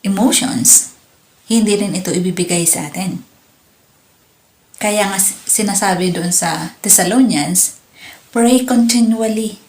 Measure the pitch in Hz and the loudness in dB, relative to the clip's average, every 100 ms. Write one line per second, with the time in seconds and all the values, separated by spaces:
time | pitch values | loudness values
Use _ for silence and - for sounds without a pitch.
0 | 196 190 240 - 247 - - - - - | -2 0 2 2 -2 0 2 2 0 -16
1 | _ _ _ _ - 226 208 202 202 185 | _ _ _ _ 0 2 2 0 0 -4
2 | 180 175 180 175 175 175 165 170 151 170 | -4 -2 -2 -2 -2 0 0 -2 -6 -6
3 | 185 - - _ _ _ _ _ _ _ | -6 -8 -14 _ _ _ _ _ _ _
4 | _ _ _ _ _ _ _ - 208 208 | _ _ _ _ _ _ _ -6 -2 0
5 | 196 190 - - - - 202 190 202 180 | -2 0 -2 -4 -4 -2 0 0 0 0
6 | 180 170 180 175 170 165 165 - 202 - | -2 -2 -2 -2 -2 -4 -8 -10 0 2
7 | 175 240 247 151 147 180 - - _ _ | 2 4 2 2 0 -2 -2 -6 _ _
8 | - - _ 233 233 254 254 240 233 240 | -20 -20 _ 0 4 4 2 2 2 2
9 | 226 226 220 214 220 - | 2 2 0 -2 -6 -10